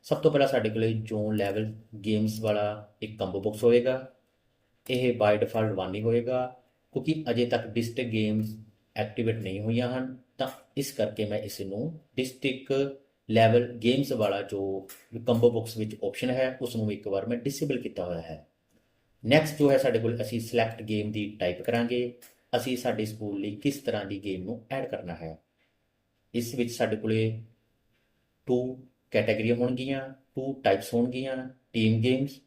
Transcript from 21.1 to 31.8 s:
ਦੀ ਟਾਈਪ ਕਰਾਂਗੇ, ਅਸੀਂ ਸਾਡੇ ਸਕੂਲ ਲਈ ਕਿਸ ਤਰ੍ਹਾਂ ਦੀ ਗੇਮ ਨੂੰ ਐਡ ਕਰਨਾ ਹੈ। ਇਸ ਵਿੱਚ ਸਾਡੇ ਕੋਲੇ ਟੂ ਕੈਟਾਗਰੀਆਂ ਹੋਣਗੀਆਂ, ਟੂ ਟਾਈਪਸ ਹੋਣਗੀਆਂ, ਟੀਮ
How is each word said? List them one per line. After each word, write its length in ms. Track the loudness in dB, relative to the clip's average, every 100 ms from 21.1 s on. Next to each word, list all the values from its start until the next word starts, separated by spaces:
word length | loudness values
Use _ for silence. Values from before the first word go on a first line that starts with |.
ਦੀ 260 | -4 -6 -2
ਟਾਈਪ 220 | -4 -2
ਕਰਾਂਗੇ, 580 | -2 0 0 0 -2 -6 -20 _ _ -2
ਅਸੀਂ 220 | 0 -2
ਸਾਡੇ 280 | -2 -2 -4
ਸਕੂਲ 360 | -4 -6 -4
ਲਈ 140 | -6 -2
ਕਿਸ 220 | -2 -2
ਤਰ੍ਹਾਂ 280 | -4 -4 -4
ਦੀ 180 | -6
ਗੇਮ 200 | -6 -6
ਨੂੰ 220 | -6 -10 -6
ਐਡ 180 | -6 -4
ਕਰਨਾ 260 | -6 -8 -10
ਹੈ। 280 | -10 -12 _ _ _ _ _ _ _ _ _
ਇਸ 220 | -4 -4 -2
ਵਿੱਚ 160 | -2
ਸਾਡੇ 240 | 0 0 0
ਕੋਲੇ 480 | 0 2 2 -2 -12 _ _ _ _ _ _ _ _ _ 0
ਟੂ 420 | 0 0 -8 -16 _ _
ਕੈਟਾਗਰੀਆਂ 440 | 0 2 2 2 2
ਹੋਣਗੀਆਂ, 540 | 2 -2 -4 -4 -6
ਟੂ 520 | -14 _ -8 -6 0
ਟਾਈਪਸ 300 | 2 2 2
ਹੋਣਗੀਆਂ, 560 | 0 2 -2 -4 -6 -8 -14 _
ਟੀਮ 280 | 2